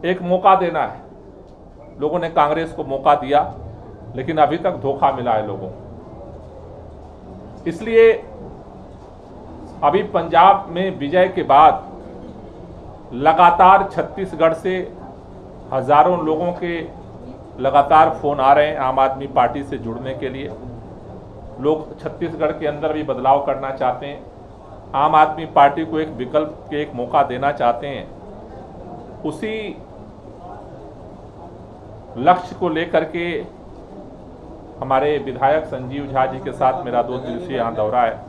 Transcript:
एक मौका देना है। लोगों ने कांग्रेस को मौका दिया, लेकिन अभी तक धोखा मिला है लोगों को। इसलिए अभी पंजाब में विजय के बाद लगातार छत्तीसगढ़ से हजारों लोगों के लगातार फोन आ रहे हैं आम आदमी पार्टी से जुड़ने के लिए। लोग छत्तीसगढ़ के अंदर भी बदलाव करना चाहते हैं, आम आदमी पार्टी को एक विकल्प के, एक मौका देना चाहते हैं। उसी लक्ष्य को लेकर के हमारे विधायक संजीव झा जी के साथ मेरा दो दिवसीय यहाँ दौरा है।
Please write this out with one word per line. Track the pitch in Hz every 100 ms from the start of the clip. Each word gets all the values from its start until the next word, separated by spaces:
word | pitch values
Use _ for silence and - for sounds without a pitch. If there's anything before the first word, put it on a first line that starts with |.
एक | 175 180
मौका | 175 180 196
देना | 190 175 160
है। | 117 - - - - - - - - - - -
लोगों | 147 170
ने | 165
कांग्रेस | 165 147 160 160
को | -
मौका | 135 135 151
दिया, | 143 131 143 - - - - - - - -
लेकिन | 127 160
अभी | 143 160
तक | 151 131
धोखा | 135 139 147
मिला | 135 120
है | 110 107
लोगों | 95 92
को। | - - - - - - - - - - - - - - - - - - - 165
इसलिए | 165 220 226 226 220 - - - - - - - - - - - - - - - -
अभी | 147 185
पंजाब | 202 180 165 165 185 196 -
में | 170 190 123
विजय | 143 180 185
के | 185
बाद | 131 139 156 - - - - - - - - - - - - - -
लगातार | 120 151 160 175 175 185 196 196
छत्तीसगढ़ | 165 - - 185 151 165
से | 160 185 185 - - - - - - - - -
हजारों | 135 123 147 165 175
लोगों | 156 156 175
के | 175 175 170 160 - - - - - - -
लगातार | 131 143 - 156 160
फोन | - 147 143
आ | 131
रहे | 147 151
हैं | 151
आम | 131 131
आदमी | 135 135 139
पार्टी | 135 120 143
से | 139 131
जुड़ने | 113 117 131
के | 131 131
लिए। | 131 139 - - - - - - - - - - -
लोग | 139 156 - -
छत्तीसगढ़ | - - 165 156 151
के | - 151
अंदर | 147 156
भी | 151
बदलाव | 139 123 143 143 143
करना | 131 135
चाहते | 131 127 120 143
हैं, | 143 - - - - - - -
आम | 139 147
आदमी | 156 156 156 156
पार्टी | 156 139 165 160
को | 156
एक | 156
विकल्प | 117 123 151 151 - -
के, | 147
एक | 147
मौका | 123 120 -
देना | 139 123 139
चाहते | 143 120 120 143
हैं। | 123 - - - - - - - - - - - -
उसी | 156 147 214 220 202 - - - - - - - - - - - - - - - - - - - - - - - - 120
लक्ष्य | 143 180 - 190
को | 180
लेकर | 160 170 160
के | 160 170 175 151 - - - - - - - - - - - - - -
हमारे | 131 135 147 147
विधायक | 131 120 139 156
संजीव | 156 131 127 143 139
झा | 135 131
जी | 131
के | 135
साथ | 120 131 127
मेरा | 123 120
दो | 123 123
दिवसीय | 123 117 - 131
यहाँ | 117
दौरा | 110 107 123
है। | 113 113